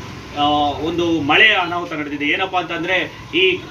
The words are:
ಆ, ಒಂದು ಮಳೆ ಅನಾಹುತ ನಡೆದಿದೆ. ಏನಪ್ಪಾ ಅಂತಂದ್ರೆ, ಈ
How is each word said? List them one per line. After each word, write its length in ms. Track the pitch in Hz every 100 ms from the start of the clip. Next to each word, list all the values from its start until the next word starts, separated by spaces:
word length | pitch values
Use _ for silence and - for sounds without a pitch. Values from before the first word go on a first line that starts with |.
| - - - 143
ಆ, 60 | 147 147 147
ಒಂದು 520 | 143 156 170 170 165
ಮಳೆ 320 | 143 175 214
ಅನಾಹುತ 400 | 196 175 175 170
ನಡೆದಿದೆ. 320 | 156 147 143 147
ಏನಪ್ಪಾ 340 | 185 185 180
ಅಂತಂದ್ರೆ, 540 | 165 165 175 180 151 - - 170
ಈ 220 | 190 175 -